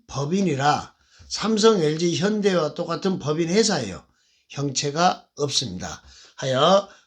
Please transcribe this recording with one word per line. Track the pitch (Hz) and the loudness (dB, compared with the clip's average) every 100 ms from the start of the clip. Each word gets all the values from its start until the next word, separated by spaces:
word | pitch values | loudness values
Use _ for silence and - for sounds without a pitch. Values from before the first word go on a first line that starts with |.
| - | -12
법인이라 | 135 143 185 190 135 143 127 90 _ _ - - | -8 -2 0 0 0 0 0 -2 _ _ -20 -12
삼성, | - 202 220 220 214 | -6 -2 4 6 6
엘지, | 151 156 175 147 | 2 0 0 0
현대와 | 190 214 202 180 151 | 0 0 2 2 0
똑같은 | - 170 165 190 - | -2 -6 -4 -2 -2
법인 | 139 156 165 | -2 -2 0
회사예요. | 190 220 170 107 85 - _ _ _ _ | 2 2 0 -4 -10 -16 _ _ _ _
형체가 | - 143 135 143 143 180 - _ - | -8 -6 -4 -4 0 0 0 _ -6
없습니다. | 143 - 120 90 92 82 - - - - | -4 -4 -6 -6 -10 -14 -18 -20 -20 -10
하여 | 139 127 156 196 202 - | -4 2 4 4 2 -10